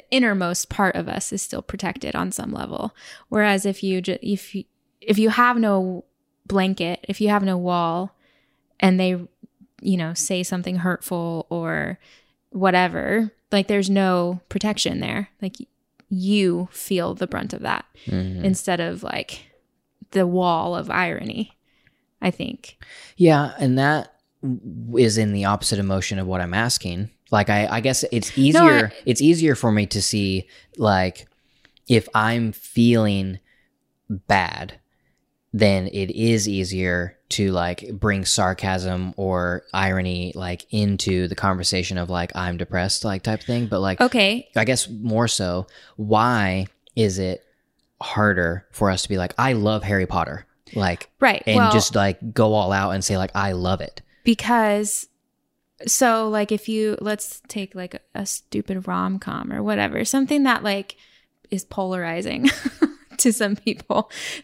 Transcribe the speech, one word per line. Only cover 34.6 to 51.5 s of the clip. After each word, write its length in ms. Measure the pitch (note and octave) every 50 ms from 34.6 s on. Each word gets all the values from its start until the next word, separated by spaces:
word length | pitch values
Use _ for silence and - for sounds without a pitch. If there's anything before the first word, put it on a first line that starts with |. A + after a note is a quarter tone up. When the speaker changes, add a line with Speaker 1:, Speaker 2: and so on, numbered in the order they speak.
| - F#2 - - _ _ _ _ _ _ _ _ _ _ _ _ _ _ -
Speaker 2:
then 340 | G#2 G#2+ G2+ G2 F#2+ F#2 F#2+
it 240 | - G2+ G2 F#2
is 360 | - - A2+ A#2 A#2 A2 G2+ G#2+
easier 680 | G2+ F#2+ F#2 F2+ F#2+ F#2 F#2 F2+ F2 F2+ F2 F2+ - _ _ _
to, 220 | - - G2+ G2
like, 380 | F#2 F2 E2+ F2 F2+ - - A#2 A2
bring 320 | G2 G#2 G#2+ G2+ G2 F#2
sarcasm 880 | - - - G2+ F#2 F#2+ - - F#2+ F#2+ F#2 F2+ F#2 F#2 F2+ F#2 F#2 - -
or 460 | G2 F#2+ F#2 F2+ F2 F2 F2+ F2+ - - -
irony, 580 | F#2 G2 F#2+ F#2 F#2+ F#2 F#2 F2+ F2+ F2+ F2+ -
like, 300 | E2+ F#2 F2+ F2+ F2 - _
into 560 | - G#2+ G#2 G2+ G2 F#2 - G2+ F#2 F2+ F2+ E2+
the 80 | F#2
conversation 640 | - - G2 F#2+ F2+ F2 - - F#2 F2+ - F#2+ F2+
of, 120 | F2 F2
like, 240 | F2+ F2 F2 F2+ -
"I'm 220 | - F2+ F2+ F2 E2+
depressed," 480 | F2+ - - F2+ F2+ F#2+ - - -
like, 180 | A2 G2 F#2 -
type 200 | A2+ A2 G#2+ -
thing. 240 | - A#2+ A#2+ A#2+ G#2+
But, 120 | A2 F#2
like, 220 | G2 G2 F#2 -
Speaker 1:
Okay. 480 | - B3+ - A#3+ G3+ G3 G#3+ A#3+ - - _
Speaker 2:
I 100 | - A2
guess 240 | A2+ C3 A#2+ - -
more 380 | A#2 G#2+ G#2+ A#2 A2 A2 A#2+ A#2
so, 380 | - - G2 F2+ F2 F2+ F#2 - - - - - _
why 720 | - G#2+ G#2 A2 G#2+ A2+ B2 B2 A2+ G2+ F#2+ F#2 F#2+ F#2+ - - _ _ _ _
is 240 | - A2 G#2 F#2 F#2+
it 240 | F#2+ F#2 F#2 - _ _ _ _ _ _ _ _ _ _ _ _
harder 640 | - - - G#2 G#2+ G#2 G2 F2+ F2 E2+ E2+ F2+ - _
for 180 | _ - G#2+ G2
us 140 | F#2 F2+ -
to 60 | -
be 80 | G#2 F#2
like, 160 | F2+ F2 - -
"I 160 | A#2+ C3+ B2+
love 300 | A2+ G#2 G#2 A2 G#2+ F#2+
Harry 220 | G2 G2+ G2 F#2
Potter," 400 | E2+ F#2 F2+ E2 - D2 - - _ _ _ _ - -
like, 360 | A2+ G2+ F2+ F2 - - - _ _
Speaker 1:
Right, 220 | C#4 B3+ G#3 - -
Speaker 2:
and 100 | -